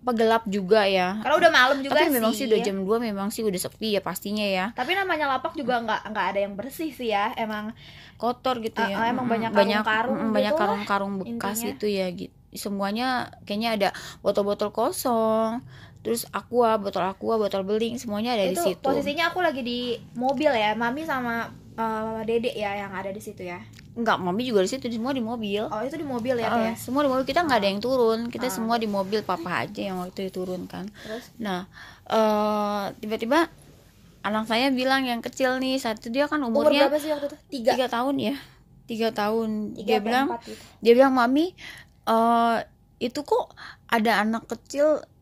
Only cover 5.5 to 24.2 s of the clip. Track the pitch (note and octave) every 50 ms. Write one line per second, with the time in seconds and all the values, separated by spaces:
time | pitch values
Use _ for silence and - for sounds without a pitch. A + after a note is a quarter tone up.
5.5 | - - C#4 A#3 B3 A#3 A#3 A3 G#3+ - - G3+ G#3+ G#3+ F#3 F3+ G3 G3+ G3+ G3
6.5 | G3+ F#3+ G#3 C#4 - - E4 D#4+ B3 - B3+ A3+ G#3 G3 G3+ A3+ B3+ - A3+ G#3+
7.5 | G#3+ G#3+ G#3 G#3+ A3+ - - - - - - - - - - A#3 B3 - _ C4
8.5 | B3+ A#3+ A3 A3 - G#3+ A3+ G#3 G3 G3+ A3+ A#3 B3 C4 B3+ A#3+ A#3 A3 A3+ A3+
9.5 | G3 G#3 G3 G3 G#3 G#3 G#3+ A3+ G#3+ A3 A3+ A#3+ - - - A3+ G#3+ G#3+ G#3 G#3
10.5 | D4 - G#3 - - G#3 G#3 - G3+ G3+ G3 G3+ G3+ F#3+ F3+ A#3 A#3 A#3 A3+ G3
11.5 | G#3 A3 A#3 A3 - C4 - G#3 G3+ G3 F#3+ F#3 F3 F#3 F#3 - _ - - -
12.5 | - - - G#3+ G3+ G3 G3 G3 G#3 A3 B3 C4 B3+ B3 - - - - - -
13.5 | G3+ G#3 A3+ A#3 A3+ G#3 F#3+ F3+ - - - - - - - F#3+ G3+ - G3+ G3+
14.5 | G3+ G3+ G#3+ G#3 - - A3+ C#4+ F#4 - - C4 A#3+ A3+ A3 A3 A3 A3 A3 A3
15.5 | A3+ B3 - - - - - - - - - A3 A#3 A#3 - - - G3 G3+ -
16.5 | A3+ B3 A#3+ A3+ A3 A3 G3+ G3 F#3+ G3 F3 F#3 F#3+ - G#3 G#3+ A3+ A3 G#3 G3
17.5 | G3 G3 F#3+ F#3+ G#3 G#3+ A3+ A3+ A#3 B3+ - A#3 G#3 G#3 A3 A#3+ B3+ A3 G3 F#3
18.5 | F#3+ B3+ F4 - F3+ - - C4+ C#4 C#4+ C#4+ C#4+ C#4+ D#4+ E4 F4 E4+ F#4 F4+ E4
19.5 | C#4 C4+ A#3+ A#3+ A#3+ A#3+ B3 B3 A#3 - - - - A#3 B3 C4 C#4 B3 D4+ D4
20.5 | C4+ A3+ G#3 G#3 G#3+ A3 A#3 A#3 B3+ C#4+ D#4+ D#4+ C#4+ C4 B3 A#3+ A#3 A#3 A3+ -
21.5 | - - - - - - A3+ A3+ A3 A3 A3 A3 A3 A3 A3 G#3+ A3+ A#3 A3+ B3
22.5 | - - G#3 G3+ G3+ G#3 G3+ G3 G3 F#3 G3 G3 G3 G#3+ - A3 G3+ - F#3 F3
23.5 | F3 F3+ A3 - - - - - - A#3 A#3 A3+ G3 -